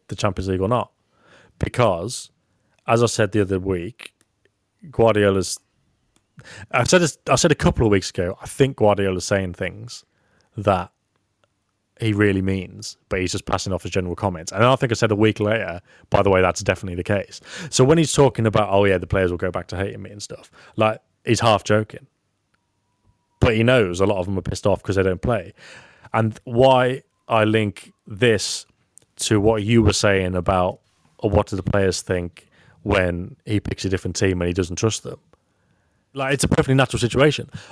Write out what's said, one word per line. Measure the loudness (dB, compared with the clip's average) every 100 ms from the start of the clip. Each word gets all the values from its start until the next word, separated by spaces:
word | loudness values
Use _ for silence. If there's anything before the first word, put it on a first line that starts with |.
| -14
the | -4
Champions | -4 -4 -4
League | -2
or | -2
not, | -2 -6 _ _ _ _ _ _ -8
because, | -4 0 0 0 -6 -10 -16 _ _ _ _ _ 0
as | 2
I | 2
said | 2 0
the | 0
other | 0 -2
week, | -2 -6 -6 -14 -18 _ _ _ _ _ _ _ -6
Guardiola's, | 2 4 4 4 2 -2 -8 _ _ _ _ _ _ _ _ -20 -20 -4
I | -2
said | 2 2
this, | 2 -2 -2
I | 2
said | 2
a | 2
couple | 0 2
of | 2
weeks | 2 0
ago, | -6 -6 -8
I | -6
think | -2 0 2
Guardiola's | 2 2 0 -4 -2
saying | -2 -2
things | -6 -10 -10 -16 -18 _ _ _ _ _ -4
that | 0 0 -2 _ _ _ _ _ _ _ _ _ _ -6
he | -2
really | 2 2 0
means, | -2 -4 -8 -14 -18 -16 -8
but | -4
he's | -4
just | -6
passing | -4 -4 -4
off | -6
as | -4
general | -6 -4 -4
comments. | -6 -6 -6
And | 0
I | 2 2
think | 0
I |
said | -2 0
a | 2
week | 0 0
later, | -2 -2 -4 -10 -16 _ -2
"By | 0
the | 4
way, | 4
that's | 2 0
definitely | -4 -4 -6 -8
the |
case." | -4 -4 -4 -16 -18 -16 -4
So | 2
when | 4 4
he's | 2
talking | 4 2 2 0
about, | 0 2
"Oh | 2 4
yeah, | 2
the | 0
players | 0 0
will | -2
go | -4
back | -6 -6
to | -6
hating | -6 -8
me | -16
and | -16
stuff," | -16 -18 -20 _ -8 0
like, | 0 -2 _ _ 0
he's | 2
half | 4 2
joking. | 2 0 -2 -12 -20 _ _ _ _ _ _ _ _ _ _ _ _ -2
But | 0
he | 4
knows | 4 4 2 0
a | 0
lot | 0
of |
them | -2 -4
are |
pissed | -4 -2 0
off | 0
'cause | 0 0
they |
don't | 0 0
play. | -2 -4 -6 -18 -20 -20 -20 _ -4
And | -2 -2 -4
why | -4 4 6 6 2 -2 -10 _ -2
I | 2
link | 2 2 0 -6 -16 _ -14
this | 0 2 2 -2 -8 -12 _ _ _ _ -8
to | 0 2
what | 2 0
you | 2 4
were | 4
saying | 2 2 2 0
about, | -2 0 0 0 -4 _ _ _ _
or | 0
what | 0 0
do |
the | -4
players | -2 0 0 -2
think | -4 -6 -6 -12 _ _ _ _
when | -2 0 0 -4 -8 -12
he | -6 -4
picks | -4 -6
a | -4
different | -4 -4 -2
team | -2 0
and | -2
he |
doesn't | -2 -4 -2
trust | -4 -4
them? | -10 -18 _ _ _ _ _ _ _ _ _
Like, | -6 -2
it's | 0
a | 0
perfectly | 0 2
natural | 4 2 0
situation. | 0 2 2 2 -8 -16 -6